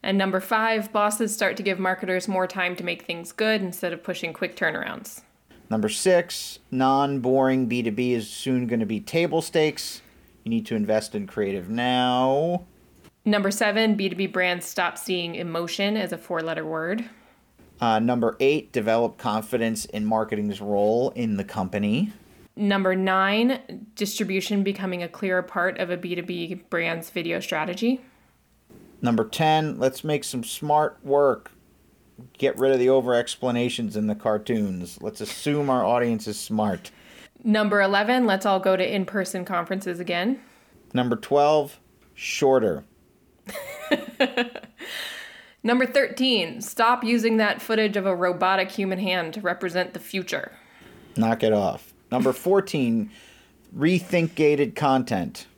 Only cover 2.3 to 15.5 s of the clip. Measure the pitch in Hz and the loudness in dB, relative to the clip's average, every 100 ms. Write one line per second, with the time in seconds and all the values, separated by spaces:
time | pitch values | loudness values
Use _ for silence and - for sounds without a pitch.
2.3 | 190 185 190 180 180 175 170 - 170 170 | 0 -2 -2 -4 -4 -6 -8 -8 -10 -10
3.3 | - 220 214 190 180 175 170 - 175 165 | -2 0 0 -2 -4 -6 -6 -8 -6 -8
4.3 | 156 180 - 160 156 - - - - _ | -6 -6 -2 -2 -2 -8 -10 -14 -18 _
5.3 | _ _ - _ 110 107 - 185 175 175 | _ _ -20 _ -2 0 0 4 4 4
6.3 | - - - _ 131 131 135 139 139 123 | -8 -10 -14 _ 0 4 4 2 0 2
7.3 | 131 131 131 120 120 117 104 123 120 107 | 4 4 2 2 0 0 0 0 0 -2
8.3 | - 131 127 120 117 104 110 - 165 170 | -8 0 0 2 0 0 -2 -2 0 2
9.3 | 160 156 165 156 147 - - - - _ | 0 0 2 2 0 -10 -12 -20 -20 _
10.3 | _ 113 113 107 113 104 107 107 107 98 | _ -2 -2 0 -2 2 0 0 -8 -6
11.3 | - 98 98 90 113 123 127 127 123 131 | -2 -2 -2 -4 -2 2 2 2 2 2
12.3 | 139 165 175 - _ _ _ - _ 214 | 2 0 -2 -6 _ _ _ -20 _ 0
13.3 | 208 196 196 214 208 220 214 190 180 190 | 2 0 0 0 2 2 2 -2 -2 -4
14.3 | 185 180 180 - - 175 - - 180 170 | 0 0 -2 -6 -4 -4 -4 -6 -4 -4
15.3 | 165 175 | -6 -6